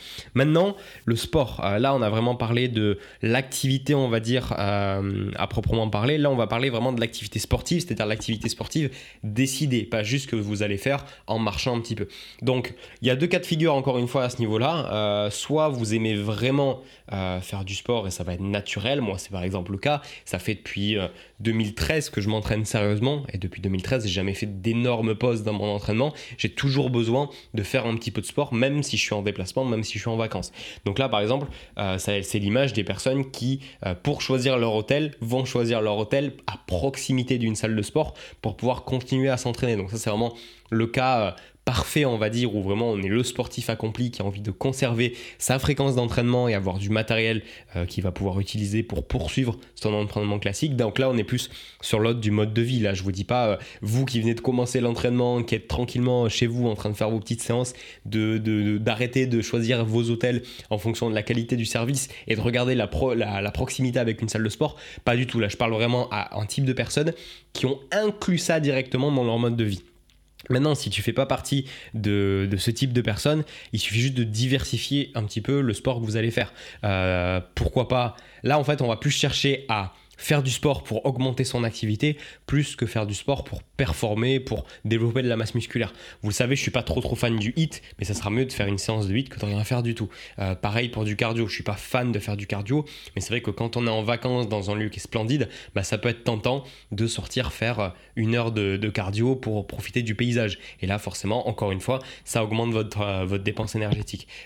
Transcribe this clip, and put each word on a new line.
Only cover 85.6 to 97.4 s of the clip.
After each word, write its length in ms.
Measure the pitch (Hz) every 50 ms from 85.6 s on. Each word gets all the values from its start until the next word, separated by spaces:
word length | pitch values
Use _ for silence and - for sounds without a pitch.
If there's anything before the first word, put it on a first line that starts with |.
| - - - 120 113 104 - - - - - -
Vous 80 | - 104
le 40 | 101
savez, 220 | - 123 123 139
je 60 | 135
suis 80 | - 110
pas 120 | - 123
trop, 200 | - - 80 127
trop 140 | - - 123
fan 200 | - 131 117 113
du 160 | 110 104 117 -
hiit, 280 | 165 160 147 - - - - - -
mais 80 | 95
ça 80 | 92 98
sera 160 | 82 - 101
mieux 160 | 107 127 131
de 60 | 131
faire 140 | - - 101
une 120 | 98 101 98
séance 300 | - - 110 110 101 95
de 60 | 101
hiit 140 | 123 139 -
que 100 | - -
de 60 | 104
rien 180 | 104 101 104
faire 200 | 107 - 127 120
du 120 | 120 117 113
tout. 140 | - 107 - - - - - - -
Euh, 160 | 98 92 92
pareil 340 | - - 104 104 117 123 120
pour 160 | - 110 107
du 120 | 107 104
cardio, 300 | 101 120 113 117 117 113 98
je 40 |
suis 100 | - -
pas 120 | - 107 101
fan 380 | 104 - - - 123 123 120
de 60 | 110 104
faire 200 | - 107 104 101
du 80 | 101
cardio, 400 | - 107 101 101 113 139 151 147 - - - - - -
mais 60 | 98
c'est 80 | 90 -
vrai 140 | 113 120
que 80 | - 107
quand 260 | 98 - 117 117 -
on 100 | 120 120
est 40 | 117
en 120 | 110 110
vacances 460 | 107 117 120 117 - 127 127 123 117 101
dans 220 | 107 104 95 101
un 40 | 104
lieu 140 | 107 110 104
qui 120 | - -
est 20 |
splendide, 480 | - - - 113 110 113 147 147 113 - - - - - -
bah, 80 | 98
ça 160 | 92 - 110 101
peut 100 | - 120
être 160 | 117 - -
tentant 400 | 123 113 107 - 123 131 139 - - - - - -
de 140 | 107 107 113
sortir 460 | 113 - 107 - - - 127